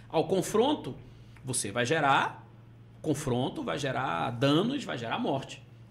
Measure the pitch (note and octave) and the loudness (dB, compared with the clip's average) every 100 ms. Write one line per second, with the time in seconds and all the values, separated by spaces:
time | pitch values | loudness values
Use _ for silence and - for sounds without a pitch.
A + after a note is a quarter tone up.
0 | - D#3+ D#3 F#3+ - G#3+ C4+ D4+ C3+ - | -4 0 2 2 2 2 2 2 -4 -12
1 | - - - - C3 A#2+ G2+ A2+ A#2+ E3 | -16 -20 -20 -14 -6 -4 -2 -2 0 2
2 | C#3+ D3 A3+ - - - - - - - | 4 4 2 -4 -18 -20 -20 -20 -20 -8
3 | D#3 C#3+ C3 B2 C#3 D#4+ A#3+ D#3+ C3+ B2 | -2 -2 0 0 0 -4 -4 -4 -2 -2
4 | C#3 E3+ C#3 A#2+ C#3 D3+ A3+ C#4 G3+ C#3+ | -2 -2 -2 2 4 4 4 -2 -4 -6
5 | A2+ D#3+ A#3+ C3+ - - - - - | -4 -2 0 -2 -4 -14 -18 -20 -8